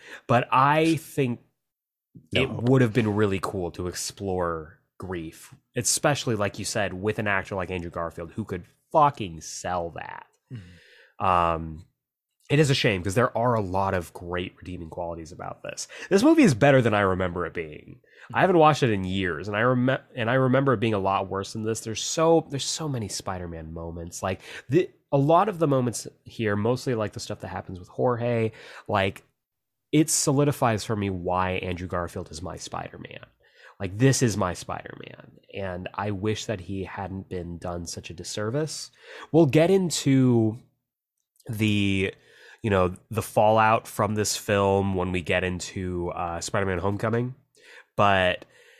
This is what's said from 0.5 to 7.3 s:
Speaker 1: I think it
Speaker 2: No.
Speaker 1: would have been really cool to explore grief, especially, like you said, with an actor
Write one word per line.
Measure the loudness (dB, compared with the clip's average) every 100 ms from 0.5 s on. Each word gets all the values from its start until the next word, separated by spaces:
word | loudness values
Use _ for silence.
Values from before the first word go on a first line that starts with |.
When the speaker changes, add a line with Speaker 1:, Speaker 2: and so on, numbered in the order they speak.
Speaker 1:
I | 6 6 6 4 0
think | -2 -2 -2 -2 _ _ _ _ _ _ _ -20 _
it | -2 -2
Speaker 2:
No. | -2
Speaker 1:
would | 4 4
have | 4
been | 2 0
really | 2 2 0
cool | -4 -6 -6
to | -6 -8
explore | -6 -10 -8 -6 -2 -2 -4 -10 -20 _ _
grief, | -10 -8 -10 -14 -20 -20 _
especially, | -6 -2 0 0 0 -2 -2
like | -2 -4
you |
said, | -6 -4 -4
with | -2 -4 -2
an |
actor | 0